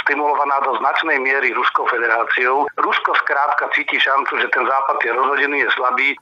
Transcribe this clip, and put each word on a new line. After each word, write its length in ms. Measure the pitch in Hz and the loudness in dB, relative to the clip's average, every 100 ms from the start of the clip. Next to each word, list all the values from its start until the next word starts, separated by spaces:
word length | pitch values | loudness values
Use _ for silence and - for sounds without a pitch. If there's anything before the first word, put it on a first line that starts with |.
| - | 0
stimulovaná 540 | 143 147 139 143 139 | 0 0 0 0 0
do 140 | 139 113 | 0 0
značnej 400 | 135 151 160 143 | 0 0 0 0
miery 320 | 131 139 127 | 2 0 0
Ruskou 360 | 113 123 - 123 | 0 0 0 -2
federáciou. 800 | 120 117 117 113 - 127 135 147 - | 0 0 0 0 0 2 2 0 -2
Rusko 320 | - - - 139 | -2 0 0 0
skrátka 440 | - 147 147 - - | 0 0 0 0 -2
cíti 240 | - - - | -2 -2 -2
šancu, 400 | - 135 - 147 | 2 0 0 -2
že 100 | - | -2
ten 120 | - | -2
Západ 340 | 117 135 151 147 | 0 0 0 -2
je 80 | 117 | 0
rozhodený, 540 | 117 135 139 143 143 113 | 0 0 0 0 0 0
je 40 | |
slabý 340 | 131 127 135 139 135 | 0 0 2 0 0